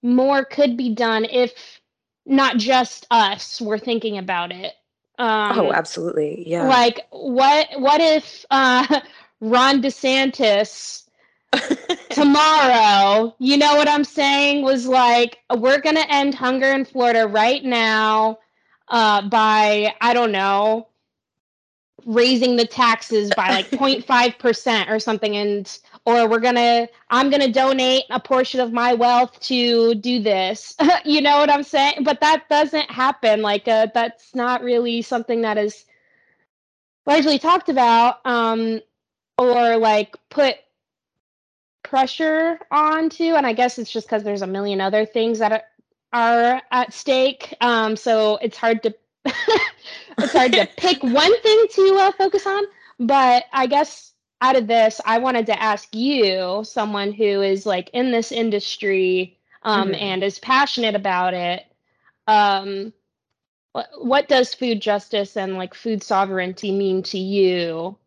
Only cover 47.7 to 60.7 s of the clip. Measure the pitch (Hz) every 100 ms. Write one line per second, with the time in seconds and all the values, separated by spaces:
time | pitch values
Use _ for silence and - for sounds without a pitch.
47.7 | 247 220 214 - 226 214 214 240 - 226
48.7 | 226 220 214 _ _ 277 - - 453 1077
49.7 | - - - - - 254 - 254 240 190
50.7 | - 359 277 254 254 320 466 440 427 440
51.7 | - 381 381 381 392 381 403 392 392 403
52.7 | _ - _ 233 277 262 247 247 269 254
53.7 | 285 302 - - _ _ _ 254 269 214
54.7 | 233 220 220 - 226 254 247 226 208 220
55.7 | 208 - 214 254 285 202 185 180 196 220
56.7 | - 214 202 202 208 214 196 196 196 196
57.7 | 180 185 247 254 233 226 233 233 202 196
58.7 | - 208 190 185 185 185 _ _ _ 214
59.7 | 208 196 190 202 185 196 196 - 262 277